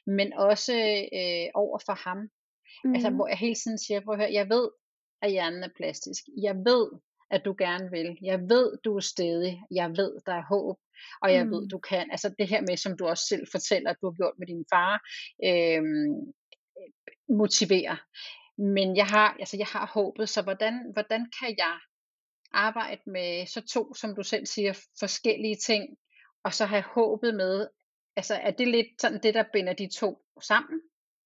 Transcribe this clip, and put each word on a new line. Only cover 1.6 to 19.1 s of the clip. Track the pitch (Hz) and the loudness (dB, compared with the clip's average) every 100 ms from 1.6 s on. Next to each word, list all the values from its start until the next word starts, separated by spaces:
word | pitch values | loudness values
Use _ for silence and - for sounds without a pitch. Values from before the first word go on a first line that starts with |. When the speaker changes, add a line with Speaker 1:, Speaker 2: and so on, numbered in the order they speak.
| 208 208 - | 0 -2 -6
Speaker 1:
for | 196 185 | -6 -6
ham. | 196 214 _ _ _ _ - 262 247 | -8 -10 _ _ _ _ -4 2 2
Altså, | 240 | 4
hvor | 262 - | 2 0
Speaker 2:
Mhm. | |
Speaker 1:
jeg | 180 | 0
hele | 233 220 | -2 -2
tiden | 226 220 | -4 -6
siger: | - 202 | -4 -4
"Prøv | 202 | -2
at | 208 | -2
høre, | 214 | 0
jeg | 208 196 | 0 2
ved, | 240 233 - _ _ _ _ | 2 2 -4 _ _ _ _
at | 208 | 0
hjernen | 190 165 175 | 0 0 -4
er | 185 - | -8 -6
plastisk. | 160 151 - 196 - 277 | -6 -6 -10 -12 -12 -2
Jeg | 202 190 | -2 2
ved, | 208 247 220 - _ _ - | 4 4 4 -4 _ _ -4
at | 196 202 | -2 -2
du | 196 | -2
gerne | 180 180 185 | 0 -2 -4
vil. | 175 165 175 | -6 -6 -6
Jeg | 190 185 | -4 -2
ved, | 180 240 233 - 220 | 4 4 4 0 -4
du | 202 | -2
er | |
stædig. | - - 175 170 180 180 - | -4 -2 -2 0 -2 -6 -6
Jeg | 185 170 | -4 -2
ved, | 170 190 - - | 0 -2 -4 -6
der | |
er | 175 - | -6 0
håb, | 202 185 185 _ - - - | 0 0 -6 _ -20 -20 -2
og | 294 | 4
jeg | 269 233 | 4 4
ved, | 208 | -2
Speaker 2:
Mhm. | 202 | -6
Speaker 1:
du | 190 | -10
kan." | - 185 170 | -4 -2 -2
Altså, | 180 208 185 | -4 -4 -2
det | 196 | 0
her | 208 | 0
med, | 196 175 | 0 -2
som | 196 175 | -4 -2
du | 175 | -2
også | 170 - | -2 -2
selv | 190 - | -4 -4
fortæller, | 180 - 190 165 | -6 0 0 0
at | 175 | -4
du | 185 | -4
har | 170 | -2
gjort | 180 - | -2 -2
med | 180 | -8
din | 170 156 | -8 0
far, | 180 185 208 - - - - - | 2 2 0 -4 -14 -14 -2 2
øhm, | 175 170 165 311 302 294 285 285 - _ _ _ - - _ - - - 214 | 4 4 4 2 0 0 -2 -8 -16 _ _ _ -20 -20 _ -20 -8 0 4
motiverer. | 208 - 180 185 165 165 - - - - - - | 4 4 4 4 2 -6 -10 -18 -18 -18 -14 -2
Men | 202 196 190 190 | 0 2 2 2
jeg | |
har, | 196 | 4